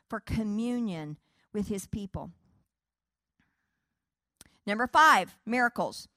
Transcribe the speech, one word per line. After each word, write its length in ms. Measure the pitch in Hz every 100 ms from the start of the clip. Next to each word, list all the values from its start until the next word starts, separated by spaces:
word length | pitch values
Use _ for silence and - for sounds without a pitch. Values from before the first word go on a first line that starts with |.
| -
for 100 | 220
communion 960 | - 220 214 208 240 247 233 165 151 151 _ _ _
with 140 | 214 196
his 180 | 202 -
people. 460 | 226 196 - 147 - _ _ _ _ _ _ _ _ _ _ _ _ _ _ _ _ _ _ _ _ - _ -
Number 200 | 214 247
five, 520 | - 311 233 185 - -
miracles. 600 | 240 240 - 151 - -